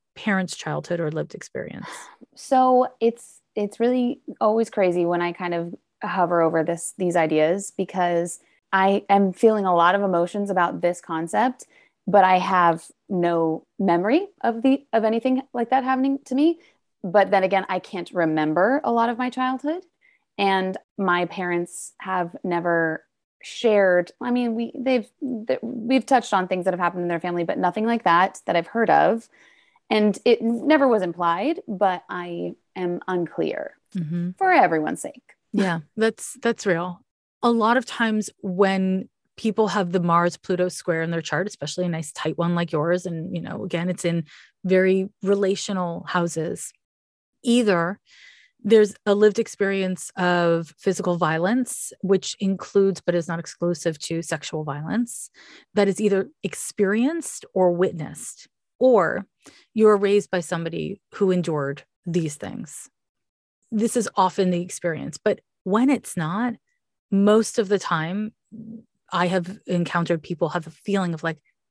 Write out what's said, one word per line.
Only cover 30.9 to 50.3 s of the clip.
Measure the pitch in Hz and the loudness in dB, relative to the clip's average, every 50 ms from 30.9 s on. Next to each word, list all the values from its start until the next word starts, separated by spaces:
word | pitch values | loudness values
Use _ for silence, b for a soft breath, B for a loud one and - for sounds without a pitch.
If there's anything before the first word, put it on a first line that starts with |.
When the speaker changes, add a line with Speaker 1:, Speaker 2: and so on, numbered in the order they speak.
| 226 208 | 2 2
Speaker 2:
implied, | 180 175 170 175 175 170 170 185 220 302 339 - - - | 0 -2 -4 -2 0 0 0 0 -2 -4 -4 -4 -6 -10
but | 202 180 208 190 180 175 _ - | -2 0 0 0 0 -2 _ -10
I | 190 180 175 175 170 175 175 175 170 _ _ _ - | -10 -10 -8 -8 -8 -8 -8 -8 -10 _ _ _ -10
am | 185 180 175 175 - - - | -6 -4 -4 -4 -6 -6 -4
unclear | 180 175 170 - - 175 165 151 - - - - _ _ _ _ - | -4 -4 -4 -4 -4 -4 -4 -4 -4 -6 -10 -12 _ _ _ _ -8
Speaker 1:
Mm-hmm. | 185 165 147 170 170 175 180 185 | -8 -6 -4 -4 -4 -6 -6 -4
Speaker 2:
for | - 381 370 | 0 2 4
everyone's | 359 277 196 165 165 156 151 151 - - | 6 6 4 4 4 0 0 -2 -6 -6
sake. | - - - - _ _ _ _ _ - | -8 -14 -14 -16 _ _ _ _ _ -6
Speaker 1:
Yeah, | - 196 196 185 165 160 147 _ - | -2 0 0 0 -2 -4 -6 _ -4
that's, | 214 220 226 226 - - - - 247 | 0 0 0 0 -4 -14 -14 -12 -4
that's | - 233 226 - - | -2 -2 -2 -2 0
real. | 202 170 165 175 180 175 - _ _ _ _ _ _ _ - | 0 0 0 -2 -6 -10 -14 _ _ _ _ _ _ _ -2
A | - 240 | 0 2
lot | 233 226 214 226 240 | 2 4 4 4 2
of | 262 226 | 2 0
times | - - - 233 220 214 214 202 - _ - | -2 -4 -2 0 0 0 -2 -4 -6 _ -10
when | - 190 180 185 202 190 190 190 190 190 185 190 - - _ _ _ _ _ | -8 -6 2 4 4 4 4 2 0 0 0 -2 -4 -8 _ _ _ _ _
people | - - 220 196 226 214 190 | -4 -4 -2 0 2 0 2
have | 175 208 185 175 | 2 -2 -2 0
the | 175 180 | 0 0
Mars | 170 175 170 170 175 175 - | 2 2 2 4 2 2 -2
Pluto | - - - 180 175 180 180 | -4 -6 -4 0 0 0 -2
square | - - - 180 165 160 | -2 -6 -4 -2 -2 -2
in | 165 170 | -2 -2
their | 170 165 | -4 -6
chart, | 156 - 151 156 196 | -4 -4 -4 -4 -4
especially | 208 - - 151 151 - 180 180 | -4 -8 -10 -10 -8 -6 -4 -4
a | 175 | -4
nice | 165 160 156 - | -4 -6 -8 -10
tight | - - - 160 151 | -10 -6 -6 -6 -4
one | - 170 170 175 | -2 -2 -2 0
like | 170 175 165 | -2 -2 -2
yours, | 170 151 151 170 180 180 - | -2 -2 0 0 -2 -2 -2
and, | 180 165 160 160 185 185 | -6 -8 -8 -8 -8 -8
you | 170 | -8
know, | 170 - - - - | -8 -8 -10 -10 -8
again, | 170 - 165 175 180 | -6 -6 -4 -4 -4
it's | 175 - - | -6 -4 -4
in | 170 170 170 151 B B B B B B _ - | -2 -2 -2 -4 B B B B B B _ -2
very | 180 190 185 185 185 190 190 190 202 _ - | 2 2 4 4 4 2 2 0 -4 _ -8
relational | - 190 202 196 202 190 196 - - - 196 185 180 170 170 175 - - | -2 0 0 2 2 0 -2 -2 -4 -6 -4 -4 -4 -6 -6 -10 -10 -4
houses, | - 180 170 170 - 165 156 175 - - - - _ _ _ _ _ _ _ _ _ _ _ _ _ _ | -2 -2 -2 0 -2 -4 -6 -6 -6 -8 -10 -14 _ _ _ _ _ _ _ _ _ _ _ _ _ _
either | - 247 233 247 233 208 180 170 165 180 202 - b b b b b b b b b b b _ | 0 2 4 4 4 4 2 2 0 -2 -4 -8 b b b b b b b b b b b _
there's | - 202 226 214 214 202 - _ - | 2 6 6 6 6 4 0 _ 0
a | 214 202 | 0 4
lived | 208 214 214 202 233 | 6 6 4 4 2
experience | 220 - - - 202 196 196 196 190 185 185 - - - - | -4 -4 -2 -2 -2 0 0 0 -2 -2 -4 -6 -8 -10 -4
of | - 180 180 | 0 2 2